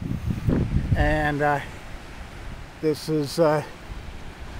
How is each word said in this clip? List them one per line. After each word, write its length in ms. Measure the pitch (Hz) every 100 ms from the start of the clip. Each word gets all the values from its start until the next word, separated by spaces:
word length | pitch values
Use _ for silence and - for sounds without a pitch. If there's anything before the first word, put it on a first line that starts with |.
| - - - - - - - - - -
and, 460 | 147 151 147 143
uh, 180 | 147 139 - - - - - - - - - - - -
this 280 | 156 147 -
is, 300 | 156 139 -
uh, 240 | 156 151 143 - - - - - - - -